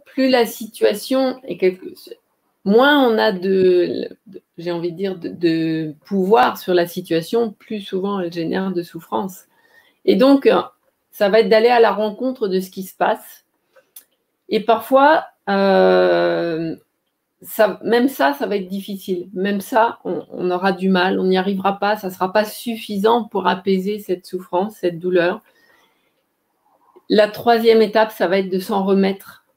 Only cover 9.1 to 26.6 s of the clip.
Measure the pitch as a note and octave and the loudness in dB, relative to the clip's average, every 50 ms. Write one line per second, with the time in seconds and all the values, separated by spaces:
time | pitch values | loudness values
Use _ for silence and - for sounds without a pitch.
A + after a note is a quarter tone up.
9.1 | - A3 G#3 F#3+ F#3 - - _ _ _ _ _ _ _ _ _ _ _ - - | -6 -6 -6 -6 -10 -14 -20 _ _ _ _ _ _ _ _ _ _ _ -2 0
10.1 | G3+ F#3+ B3 C4+ C#4 C#4 - A3 G3 F3+ - - _ _ _ _ _ _ _ _ | 2 4 4 4 4 4 4 4 2 2 0 -4 _ _ _ _ _ _ _ _
11.1 | - - G#3 G3 F#3+ A3 A3+ F#3+ A3 A3 A3 A#3+ B3 A#3 A3+ G#3+ G3 G3+ G#3+ G#3+ | -6 -2 0 2 4 4 4 4 4 4 4 4 6 6 4 4 2 0 -2 -4
12.1 | G3+ - B3 C4 B3+ - A3+ G3 F#3 F#3+ F#3 - - G3 F#3+ F#3 - - G3+ - | -4 -4 -6 -6 -6 -4 -4 -2 -2 -2 -4 -6 -10 -12 -12 -10 -6 -2 -2 -2
13.1 | A3 - - - - - _ _ _ _ _ _ _ _ _ _ - - - _ | -2 -2 -6 -16 -20 -20 _ _ _ _ _ _ _ _ _ _ -20 -20 -20 _
14.1 | _ _ _ _ _ _ _ - G#3 A3 G3+ - A3+ A3 - - C4 C4 C#4 D4 | _ _ _ _ _ _ _ -4 -4 -2 0 0 0 0 0 2 4 6 6 6
15.1 | D#4 E4 - - _ _ - - G3 G3 G3 G3 F#3+ F#3 F#3 F#3 F#3 F#3 F#3 F3+ | 4 4 0 -4 _ _ -6 -2 0 2 2 4 4 4 6 6 4 4 4 4
16.1 | F3 F3 F3 F3 E3+ E3 E3+ E3+ E3 D#3+ E3 D#3+ - - _ _ _ _ _ _ | 2 2 2 0 0 -2 -2 -4 -4 -4 -6 -6 -8 -10 _ _ _ _ _ _
17.1 | _ _ _ _ _ _ F3+ - - - G#3+ G3 F#3 - - F#3 A3+ A#3+ A#3+ C4+ | _ _ _ _ _ _ -20 -6 -2 0 0 0 0 -4 -4 0 0 2 2 0
18.1 | - - C4+ C#4 C#4 - B3 F#3+ G#3 G3 F#3 F3+ G3 G3 F#3+ - G3+ G3 - - | 0 0 0 0 0 -2 -4 -4 -4 -4 -6 -6 -10 -10 -10 -10 -12 -10 -8 -6
19.1 | F#3 F3 F3+ F#3 G#3 F#3 F#3+ G3+ G3+ G3+ G3 - C4+ A3+ A3+ A3+ - - - F3+ | -6 -6 -8 -10 -8 -6 -4 -4 -4 -4 -4 -2 2 2 2 2 0 -6 -8 -8
20.1 | F3 - - - - - F3+ F3+ F3+ F3+ F#3 G3 F#3 F3+ F#3+ F#3+ F#3+ F3+ F3+ F#3+ | -8 -8 -8 -10 -10 -6 -4 -4 -2 -2 0 -2 -2 0 0 0 2 2 2 0
21.1 | G3 F#3+ F#3 F#3 F#3 F#3 F#3 G3+ G3+ F#3+ F#3+ G3 G3 - G#3 G3+ G#3+ A3 G3+ F#3 | 0 0 0 0 0 0 0 -2 -2 -2 -2 -2 -2 -2 -2 -4 -4 -4 -6 -8
22.1 | F#3 - F3+ F#3 F#3 G#3+ G#3 G#3 - - - A#3+ A3+ A3 - - G#3 G3 G3 A3 | -8 -6 -4 -2 0 0 -2 -2 -4 -12 -10 -10 -10 -8 -8 -8 -4 0 2 2
23.1 | A#3+ A#3+ G#3+ G#3+ - G3 F#3 F#3+ F#3+ F#3+ - G3 F#3+ F#3 F#3 G3+ G#3 G#3+ G3+ - | 2 2 0 -2 -4 -4 -2 -2 -2 -2 0 -2 0 0 0 -4 -6 -6 -6 -8
24.1 | F3+ F3+ - - - F#3 F#3 - - F3+ G3 A3 - - - F3 F3 E3 F3 F#3 | -8 -8 -8 -10 -12 -12 -10 -6 -4 -4 -4 -4 -6 -6 -6 -4 -4 -4 -4 0
25.1 | F3+ F3+ E3+ F3+ G3+ A3 - _ _ _ _ _ _ _ _ _ _ _ _ _ | 0 2 2 0 -2 -4 -10 _ _ _ _ _ _ _ _ _ _ _ _ _
26.1 | _ _ _ _ _ _ _ _ _ _ | _ _ _ _ _ _ _ _ _ _